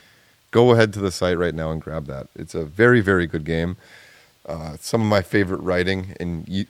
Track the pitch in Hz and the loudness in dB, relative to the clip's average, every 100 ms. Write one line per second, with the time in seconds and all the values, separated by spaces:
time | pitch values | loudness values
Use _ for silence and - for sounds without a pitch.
0 | _ _ _ _ _ 113 123 117 110 101 | _ _ _ _ _ 4 6 6 4 0
1 | 98 - 90 87 87 78 80 80 76 80 | -4 -2 -2 0 -2 -2 -6 -6 -8 -10
2 | 71 67 - - 80 85 76 92 120 123 | -10 -12 -14 -16 -12 -10 -4 4 6 6
3 | 95 92 85 82 76 82 85 95 - - | 4 2 0 -4 -4 -2 -4 -6 -14 -20
4 | - _ _ _ - 80 80 80 - 113 | -20 _ _ _ -14 -12 -12 -14 -4 -2
5 | 107 104 92 107 92 92 90 90 90 95 | 2 2 2 0 0 -2 -2 0 0 -2
6 | 92 - 87 82 - 95 - | -6 -8 -8 -8 -6 -6 -6